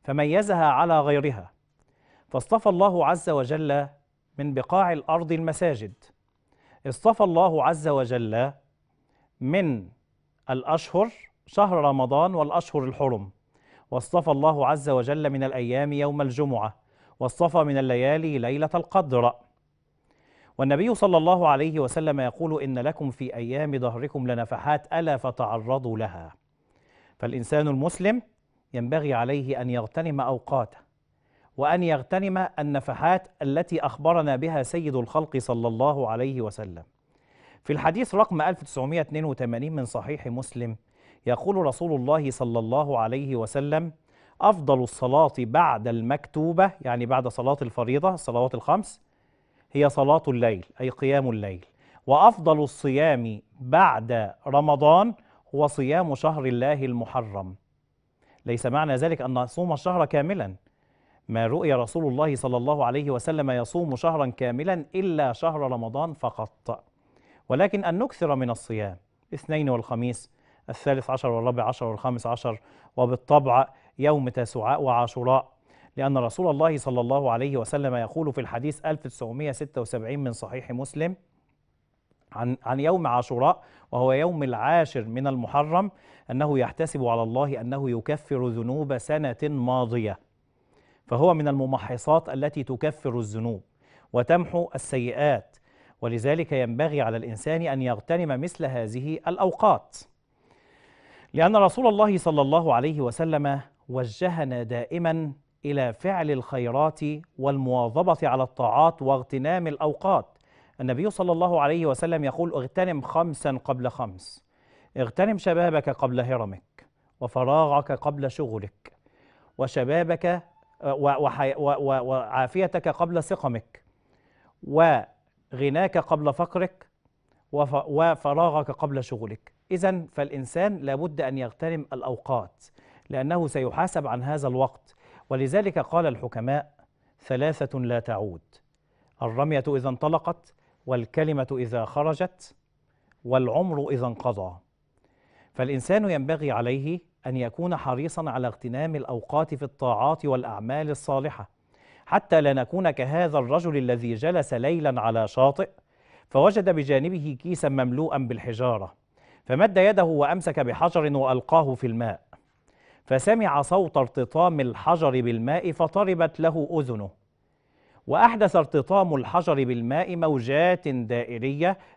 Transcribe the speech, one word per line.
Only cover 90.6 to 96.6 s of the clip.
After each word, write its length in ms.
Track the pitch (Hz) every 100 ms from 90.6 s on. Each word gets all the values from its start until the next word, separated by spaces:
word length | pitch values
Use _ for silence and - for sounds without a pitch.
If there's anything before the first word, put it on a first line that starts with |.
| _ _ _ _ -
فهو 280 | 120 175
من 140 | 160 147
الممحصات 800 | 139 131 131 107 123 151 160 -
التي 340 | 135 147 151
تكفر 560 | 127 123 151 151 139 120
الذنوب 440 | 107 110 117 98 - _ _ _ -
وتمحو 560 | 123 123 175 165 175 175
السيئات، 800 | 131 - 131 120 117 147 113 - _ _ _ _ -
ولذلك 520 | 117 117 131 160 160
ينبغي 480 | 139